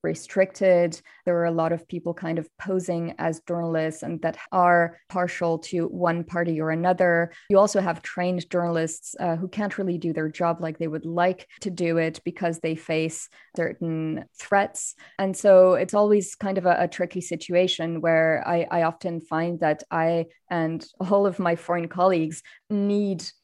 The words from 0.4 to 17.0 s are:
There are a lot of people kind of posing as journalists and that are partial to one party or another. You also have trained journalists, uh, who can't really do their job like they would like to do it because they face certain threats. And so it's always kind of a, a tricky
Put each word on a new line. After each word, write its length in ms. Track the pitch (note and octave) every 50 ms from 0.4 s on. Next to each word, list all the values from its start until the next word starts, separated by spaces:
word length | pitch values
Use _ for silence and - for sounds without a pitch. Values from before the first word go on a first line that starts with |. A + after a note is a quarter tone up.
| F#3+ F#3+ - - G3 F#3+ F3+ F3 F3 E3+ E3 - _ - - _ _
There 100 | F3+ F3 E3+
are 80 | E3+
a 40 | E3+
lot 220 | E3 E3 D#3+ E3
of 160 | E3+ E3 - _
people 260 | F#3 E3+ E3+ F3 E3
kind 240 | - - D#3+ E3 E3+
of 100 | D#3+ _ _
posing 600 | - - G3+ F#3+ F#3 F3 F#3+ F3 E3+ E3+ E3+ - -
as 220 | D#3+ E3 D#3+ D#3+ _ -
journalists 560 | F3 E3+ E3+ E3 E3 D#3+ D#3+ D#3+ D#3 D#3+ -
and 180 | E3 E3+ D#3+
that 160 | - D#3+ D#3+ - - -
are 440 | - F#3 F3+ F3 F3 E3+ E3+ E3+ E3+ _ _ _
partial 500 | - F#3 F3+ F3 - - F3 E3+ E3 D#3+
to 300 | D#3+ - - E3+ E3 -
one 340 | - F3 F3 E3+ E3+ E3+
party 380 | E3 - F3+ E3+ F3 F3 E3 D#3
or 100 | D#3 D#3+
another. 640 | D#3+ E3 E3+ F3+ F3+ F3 F#3 F3 E3+ E3+ E3+ E3+ - - _ _
You 80 | G3+ F#3+
also 220 | G#3 G#3 - G3+
have 200 | F#3+ F3 E3 E3
trained 480 | - - - F#3+ F3+ F3+ F#3 F3 E3 _
journalists, 680 | - F3 E3+ E3+ E3+ E3 D#3+ D#3+ D#3+ - - - - -
uh, 160 | - F3 E3
who 140 | E3 F#3+ F3+
can't 280 | - G#3 G#3 G3 -
really 220 | - F#3+ F#3 F3 E3
do 140 | E3+ E3+
their 160 | D3+ D#3+ D#3 D#3
job 320 | D#3 - F3+ E3+ E3 E3
like 180 | F3 D#3+ D#3 -
they 80 | E3+
would 180 | D#3 D3+ D#3 D3
like 440 | E3 E3 F3 F3 F#3 F#3 F#3 - _ - -
to 80 | - G3+
do 260 | F3 E3 F3 E3 E3
it 240 | E3 D#3+ D#3+ D#3+ - _
because 360 | F3 E3+ - F#3 E3+ E3 E3
they 160 | - D#3+ D#3+
face 520 | E3 - - D#3+ D#3+ D#3+ D#3+ D#3+ - - _ _ - - _ -
certain 680 | - E3 - - _ E3 E3 D#3+ D#3+ D#3+ D#3+ D#3 - - _ _ -
threats. 560 | - - G3+ G3 G3+ - - - - - - _ - - _ -
And 180 | G3 G3 F#3
so 380 | - - G#3 F#3+ F#3 F#3 F#3 F3+
it's 200 | C3+ F#3 F3 -
always 420 | G#3 G#3 G#3 G#3 G#3 F#3+ - -
kind 220 | _ G#3+ F#3+ G3 G3
of 80 | F3
a, 100 | F3+ E3+ -
a 80 | F3
tricky 340 | F3 - -